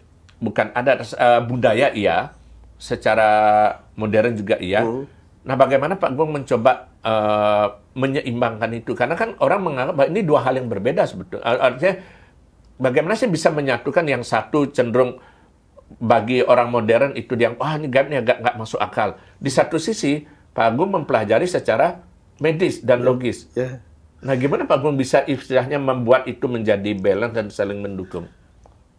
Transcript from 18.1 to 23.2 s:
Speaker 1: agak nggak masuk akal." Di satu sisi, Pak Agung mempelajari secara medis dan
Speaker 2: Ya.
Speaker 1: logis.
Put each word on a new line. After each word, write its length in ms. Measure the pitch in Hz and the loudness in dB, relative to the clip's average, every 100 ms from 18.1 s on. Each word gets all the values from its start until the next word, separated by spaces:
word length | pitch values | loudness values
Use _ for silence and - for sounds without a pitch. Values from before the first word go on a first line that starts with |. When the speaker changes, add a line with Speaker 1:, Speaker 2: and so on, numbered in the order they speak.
| 143 | 0
Speaker 1:
agak 180 | 117 120 | 0 0
nggak 140 | 120 117 | -2 -4
masuk 220 | 113 - | -6 -6
akal." 340 | 101 - 104 - - - | -4 -2 -4 -4 -16 -10
Di 100 | 139 | -2
satu 300 | 131 143 165 | 0 0 0
sisi, 480 | 190 214 147 147 - - _ | -4 -2 -2 -2 -6 -20 _
Pak 160 | - 113 | 0 0
Agung 240 | 117 196 | 2 0
mempelajari 540 | 190 143 123 104 110 180 | -2 0 0 2 2 2
secara 560 | 139 120 113 165 185 - _ _ - | -2 0 2 0 -2 -14 _ _ -4
medis 440 | 151 160 175 - | -2 0 -2 -2
dan 180 | - 120 | 0 2
Speaker 2:
Ya. 60 | 123 | 2
Speaker 1:
logis. 400 | 123 | 0